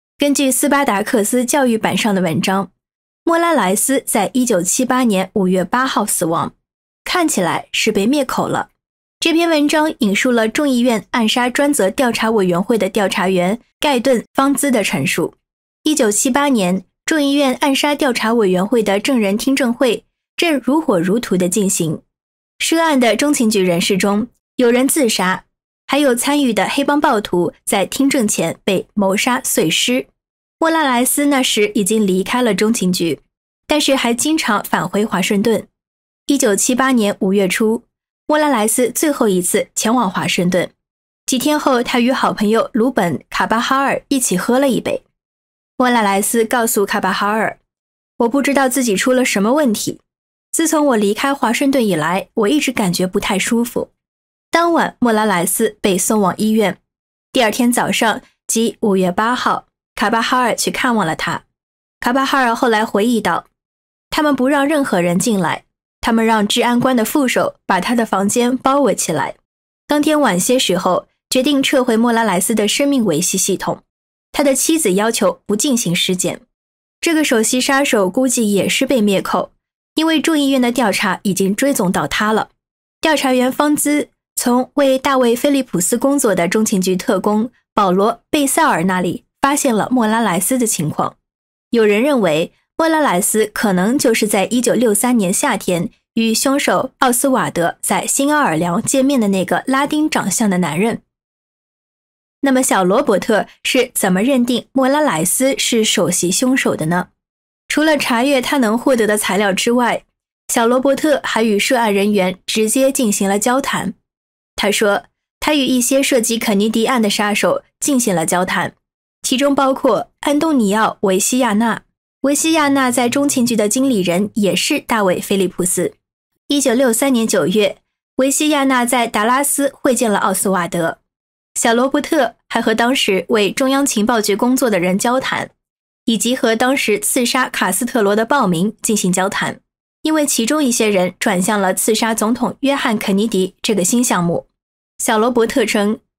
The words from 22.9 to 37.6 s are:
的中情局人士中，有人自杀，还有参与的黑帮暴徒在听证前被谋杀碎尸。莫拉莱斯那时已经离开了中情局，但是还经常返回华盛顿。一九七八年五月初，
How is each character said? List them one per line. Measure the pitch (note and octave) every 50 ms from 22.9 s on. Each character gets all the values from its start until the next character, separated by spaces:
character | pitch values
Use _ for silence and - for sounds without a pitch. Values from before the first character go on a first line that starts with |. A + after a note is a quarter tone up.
| D4 C4
的 | B3 A3+ G#3
中 | - C#4+ D4 D4
情 | - B3 A3
局 | A3 G3+
人 | F#3 F3+ E3+ E3+
士 | F3+ - G#3
中， | F#3 A3 G3+ G3+ G#3 A#3 - _ _ _ _ _
有 | - B3+ A#3
人 | A#3+ A#3+ C4
自 | C#4 - E4 C4+ A3
杀， | - - F#3 F#3 F#3 - - _ _ _ _ _ _ _ _
还 | - -
有 | C#4+ D4 C4+ A#3+
参 | A#3+ - C#4 C#4+ D4 C#4+
与 | B3 A3
的 | G3+ F#3 -
黑 | - - C#4
帮 | C#4+ C#4+ D4
暴 | D4 D#4 B3 G#3
徒 | G#3 - - F3 F3 D3+ - _ -
在 | - - G3+ F#3
听 | F#3 - - C4+
证 | C#4 C4+ C#4 A3
前 | G#3 - - F3 E3 - - -
被 | - F#3+ F3 - _ -
谋 | G#3+ G3+ F#3+ F#3+
杀 | G#3 - B3+ A#3+ C4 -
碎 | - - B3+ G3+
尸。 | D#3+ D#3+ - - - B3 C4 - _ _ _ _ _ _ _ _ _ _ -
莫 | E4 D#4+
拉 | D#4+ D#4+ D#4
莱 | C4+ B3 A#3+ B3+
斯 | B3 - C#4+ D4
那 | C#4+ C#4+ C4
时 | C4 - - A3 G#3 G#3 G#3
已 | A3+ G3+
经 | F#3 A3 A3 G#3+
离 | F#3+ F3+ F#3 F#3+
开 | - - B3 B3+
了 | A#3 G3+
中 | F#3 G#3+ A3
情 | A#3 - F#3 F3+ E3+
局， | - F3 E3 C#3 - _ _ _ _ _ _ _ _ _
但 | - D4+ D4+
是 | D4 - C4+
还 | C4 - A#3 A#3+
经 | A#3+ - D4+ D#4
常 | D#4 - - G#3+ G3+ -
返 | - - G3 E3
回 | F3+ - G3+ G#3
华 | A3 - F3+
盛 | F3+ - G#3+ G3
顿。 | G#3+ A#3+ A3 F3+ - _ _ _ _ _ _ _ _ _ _ _ -
一 | - C#4+
九 | C4+ C#4 A3+ G3
七 | G3 - - B3+
八 | B3 C4+ C4
年 | C4 A#3 G#3 G3+ G#3 -
五 | A3 F#3+ G3
月 | G#3 G3
初， | F#3 - -